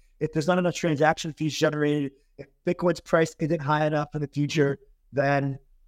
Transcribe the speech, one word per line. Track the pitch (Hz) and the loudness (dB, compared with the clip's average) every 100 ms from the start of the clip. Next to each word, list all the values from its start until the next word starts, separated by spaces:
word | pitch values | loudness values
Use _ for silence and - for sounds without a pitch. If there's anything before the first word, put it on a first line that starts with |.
| _ - | _ -6
if | 156 | -4
there's | 160 151 | -2 0
not | 180 | 2
enough | 175 | 0
transaction | - 175 143 156 160 165 | 0 0 2 2 2 -4
fees | - 156 - | -6 -4 0
generated, | 156 151 147 147 139 - _ - | 0 2 0 0 -4 -8 _ -20
if | - _ - | -20 _ -4
Bitcoin's | 170 175 160 | 0 0 -2
price | - 165 160 - | 0 2 2 -2
isn't | 156 170 | -4 -2
high | 143 151 151 | 0 0 2
enough | 151 151 | -2 -4
in | 151 | -6
the | 143 | -6
future, | 147 147 156 139 139 - _ _ | -2 0 2 0 0 -10 _ _
then | 123 139 139 139 135 _ _ | -2 2 2 0 -6 _ _